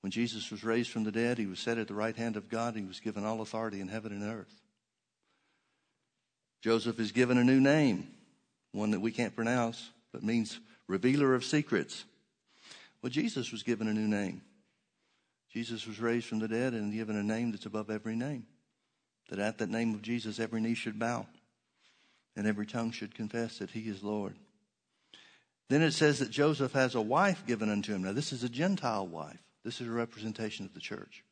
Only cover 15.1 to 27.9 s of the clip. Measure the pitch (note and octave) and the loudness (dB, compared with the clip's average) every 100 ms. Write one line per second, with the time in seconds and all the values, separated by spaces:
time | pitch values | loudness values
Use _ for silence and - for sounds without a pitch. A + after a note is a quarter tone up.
15.1 | _ _ _ _ - A#2 A2+ A2 G#2 A#2 | _ _ _ _ -8 -6 -6 -8 -2 0
16.1 | A#2+ A2+ A2 A2 A2+ B2+ A#2 G#2 G#2+ A2 | 0 0 -2 0 0 0 0 -2 -2 -2
17.1 | G#2+ G#2 A2 A#2+ G#2 G#2+ G#2+ G#2 G#2+ G#2+ | 0 0 0 0 -4 -6 -6 -4 -4 -4
18.1 | A2+ B2+ C#3 A2+ _ _ _ _ _ _ | -4 -4 -6 -10 _ _ _ _ _ _
19.1 | _ _ F#2+ G#2 A2 G#2+ A2+ A#2 G#2+ G#2+ | _ _ -2 -2 -2 -2 0 0 -2 -2
20.1 | A#2+ A2 G#2+ A2+ A2+ A2 A#2 - G#2+ A#2 | -4 -4 -4 -4 0 0 -2 -4 -4 -4
21.1 | A#2+ A2+ - _ _ _ _ _ _ _ | -4 -6 -16 _ _ _ _ _ _ _
22.1 | _ _ - G#2 G#2 G#2 B2 A2+ A2+ G#2 | _ _ -4 -2 0 -2 -2 -4 -4 -10
23.1 | - G#2+ A#2 A2+ - F#2+ A#2 A2 G2 G#2 | -8 -6 -4 -4 -4 -8 -6 -6 -6 -4
24.1 | G#2 G2 - - _ _ _ _ _ _ | -4 -4 -8 -20 _ _ _ _ _ _
25.1 | - - - _ _ _ C#3 D#3+ D#3 D#3 | -20 -20 -20 _ _ _ 4 4 6 4
26.1 | C3+ B2+ A2 D3 C#3+ C3+ C#3 B2+ B2 A2 | 4 0 4 4 4 2 4 4 2 2
27.1 | C#3 G3+ F3+ A2+ A#2 G#2+ G#2 G2+ | 4 4 2 -2 0 2 0 0